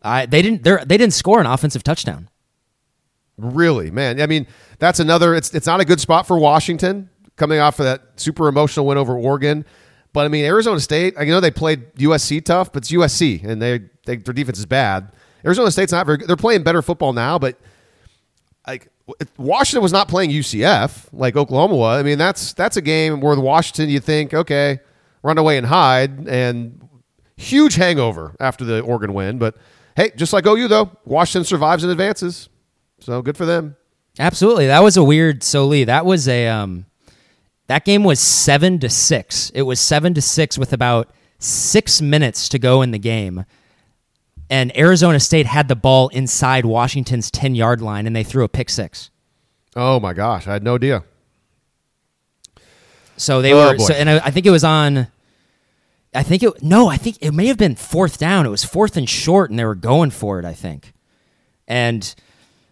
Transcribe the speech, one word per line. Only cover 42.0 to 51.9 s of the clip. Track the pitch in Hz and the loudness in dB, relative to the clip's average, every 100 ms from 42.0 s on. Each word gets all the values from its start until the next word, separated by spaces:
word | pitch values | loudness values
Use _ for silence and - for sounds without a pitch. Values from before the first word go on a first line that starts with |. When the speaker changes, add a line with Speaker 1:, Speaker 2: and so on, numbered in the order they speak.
Speaker 1:
minutes | 147 151 139 - - | 2 2 0 -2 -4
to | 135 | -2
go | 127 131 | 2 4
in | 127 | 2
the | 110 | -2
game. | 113 113 98 90 95 _ _ _ _ _ _ _ _ - - | -4 -4 -6 -8 -12 _ _ _ _ _ _ _ _ -20 -6
And | 131 127 127 | -2 -2 2
Arizona | 160 185 175 151 | 4 6 4 4
State | - 160 127 | 2 0 2
had | 135 143 | 0 0
the | 120 | 0
ball | 131 131 131 | 4 4 4
inside | 131 131 - 131 131 117 | 0 -4 -2 0 0 0
Washington's | 113 120 139 123 127 110 | 0 0 -2 -4 -4 -6
ten-yard | - 135 123 113 120 | -4 -4 0 0 0
line, | 110 104 110 | -4 -6 -4
and | 113 | -4
they | |
threw | 107 135 | -4 -2
a | 113 | -2
pick | - 120 | -2 -6
six. | - 98 - - _ _ _ _ _ _ - | -6 -8 -12 -20 _ _ _ _ _ _ -4
Speaker 2:
Oh, | 123 131 | 0 0
my | 101 | -2
gosh. | 87 107 101 95 | -4 -4 -4 -6
I | |
had | 101 | -6
no | 104 | -2
idea. | 123 131 120 - _ _ _ _ _ _ _ _ | -2 0 -2 -6 _ _ _ _ _ _ _ _